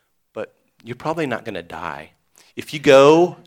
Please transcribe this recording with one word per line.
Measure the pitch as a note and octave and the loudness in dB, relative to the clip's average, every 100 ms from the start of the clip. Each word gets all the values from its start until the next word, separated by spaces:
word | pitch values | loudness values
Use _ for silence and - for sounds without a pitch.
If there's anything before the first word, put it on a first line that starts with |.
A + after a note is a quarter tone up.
| _ _ _ | _ _ _
but | - G#2+ _ _ _ | -18 -18 _ _ _
you're | A2+ A#2+ | -20 -14
probably | D3+ E3 D3 | -12 -8 -8
not | A2+ - | -8 -12
gonna | F#2+ | -16
die. | E2+ E2 E2+ D2 D#2+ _ _ _ _ - | -16 -16 -14 -14 -18 _ _ _ _ -20
If | - | -16
you | D3+ | -4
go, | C#3+ C3+ C#3 D#3+ F3 C#3+ | 4 6 6 4 2 -4